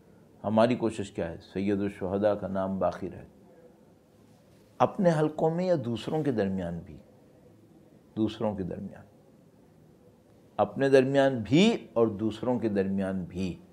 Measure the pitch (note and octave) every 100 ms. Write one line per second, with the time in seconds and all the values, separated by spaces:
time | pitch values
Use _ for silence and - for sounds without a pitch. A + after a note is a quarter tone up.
0 | - - - - G2+ A2 A#2+ A#2+ A2+ A2
1 | G2 - E2+ E2 - F#2 G2 G2 G2+ -
2 | F#2+ G2+ G#2 G#2 F#2+ F#2+ F#2+ F#2+ F2 -
3 | F2+ F2 E2 - - - - _ _ _
4 | _ _ _ _ _ - _ - B2 -
5 | F3 D#3 D#3 D#3 D#3+ E3+ F#3 E3 A#2 A2+
6 | - D#3 C#3+ A2+ G2 F#2+ F2 E2+ D#2+ D2
7 | - - _ - - - - - - -
8 | _ A2 G#2+ - G#2+ G2 F2 - G2 -
9 | - - _ _ _ _ _ _ - _
10 | - _ _ _ _ - G3+ - C3+ C3+
11 | C3 C#3 C3+ B2+ G2 D3 A3 A3+ - A2+
12 | A2+ G2 A2 G2+ A#2+ A#2+ A2 G2 F#2+ G2
13 | F#2+ F#2+ E2+ F2 F#2+ D#2+ -